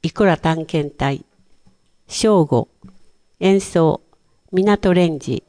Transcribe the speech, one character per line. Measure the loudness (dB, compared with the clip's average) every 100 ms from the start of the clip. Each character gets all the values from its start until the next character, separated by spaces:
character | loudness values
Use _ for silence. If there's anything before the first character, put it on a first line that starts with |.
イ | -10
コ | 0 0
ラ | 2
探 | -2 -4 -4
検 | -4 -4 -4
隊。 | -6 -6 -10 _ _ _ _ _ _ _ _
正 | -2 2 2 2
午、 | 0 -2 _ -20 -20 -20 _ _ _
演 | 2 2
奏、 | 0 0 0 0 _ _ _ _ _
港 | -2 0 2 2
レ | 2 2
ン | -2
ジ。 | -6 -8